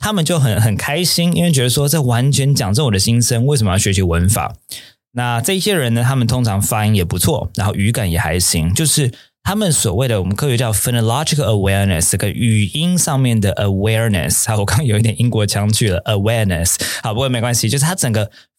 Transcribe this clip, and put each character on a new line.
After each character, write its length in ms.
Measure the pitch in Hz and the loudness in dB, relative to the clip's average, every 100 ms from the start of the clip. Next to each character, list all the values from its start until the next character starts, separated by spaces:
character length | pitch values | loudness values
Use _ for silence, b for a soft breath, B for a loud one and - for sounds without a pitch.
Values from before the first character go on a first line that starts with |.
他 140 | 208 | -4
们 100 | 208 | -2
就 160 | 151 170 | 0 2
很， 180 | 131 107 | 2 2
很 160 | 110 | 0
开 300 | 98 - 151 | 0 -2 -2
心， 320 | 175 - 170 170 | -2 0 0 2
因 80 | |
为 80 | 175 | 2
觉 100 | 139 | 2
得 60 | 123 | 2
说 180 | 120 143 | 0 0
，“这 120 | 156 | 0
完 320 | 127 117 135 | 0 2 2
全 220 | 135 139 | 2 2
讲 180 | 147 101 | 0 0
中 140 | 107 143 | 0 2
我 40 | |
的 80 | 107 | 2
心 220 | - 120 | 2 2
声， 240 | 117 117 | 2 0
为 100 | 131 | 2
什 100 | 143 | 2
么 80 | 107 | 2
要 60 | 92 | 2
学 140 | 104 | 2
习 80 | 95 | 2
文 260 | 92 82 92 | 2 2 2
法？” 300 | 101 71 - - B B B _ | 0 -2 -8 -18 B B B _
那 300 | 123 120 117 | -6 -4 -2
这 180 | 113 190 | -2 -2
些 140 | 214 | 0
人 180 | 190 123 | 0 0
呢， 100 | 117 | 0
他 140 | 120 135 | 2 2
们 100 | 117 | 2
通 160 | 127 | 2
常 180 | 117 98 | 0 0
发 260 | 90 110 107 | 0 0 2
音 80 | 104 | 2
也 80 | |
不 140 | 85 92 | 0 -2
错， 320 | - 151 - | 0 -2 -4
然 120 | - 98 | -4 -2
后 80 | |
语 180 | - 101 | 0 0
感 180 | 120 98 | 0 -2
也 80 | 82 | -2
还 220 | 78 87 | -2 -2
行， 340 | 87 87 80 | 0 0 0
就 100 | 110 | 0
是 280 | 156 - 123 B B B | 0 0 -2 B B B
他 120 | - | -4
们 180 | 208 202 | -2 0
所 220 | 139 110 | 0 -2
谓 120 | 92 131 | -2 0
的 120 | 107 | 0
我 60 | 92 | -2
们 80 | 101 | -2
科 120 | 147 | -2
学 80 | 120 | 0
叫 140 | 120 | 0
phonological 720 | 101 127 120 113 127 160 151 | -2 -2 0 0 0 0 0
awareness， 680 | 135 104 95 98 98 82 - | 0 2 2 2 2 0 0
这 80 | 98 | 0
个 100 | 101 | -2
语 380 | - 113 110 101 | -2 0 2 0
音 320 | 151 175 180 | -2 0 0
上 200 | 165 139 | 0 0
面 220 | 127 113 | 2 2
的 140 | 101 | 0
awareness。 920 | - 101 95 107 110 113 95 65 - - | 0 0 0 0 0 0 0 0 -2 -2
好， 120 | 107 | -2
我 60 | |
刚 120 | 101 107 | 0 0
刚 60 | |
有 140 | 143 107 | 2 2
一 40 | |
点 160 | 113 - | 0 0
英 120 | 120 | 0
国 160 | 107 101 | 0 0
腔 260 | 101 104 | 0 0
去 160 | 107 110 | 0 0
了， 140 | 90 | -2
awareness。 720 | - 104 101 117 104 82 82 - B B | -2 0 0 0 0 0 -2 -2 B B
好， 120 | 117 | -6
不 60 | 107 | -2
过 80 | 135 | -2
没 100 | 123 | -2
关 140 | 123 | -2
系， 140 | 117 113 | -2 0
就 100 | 139 | 0
是 60 | |
他 100 | 156 | 0
整 160 | 185 131 | 0 0
个 180 | 110 101 B B | 0 -2 B B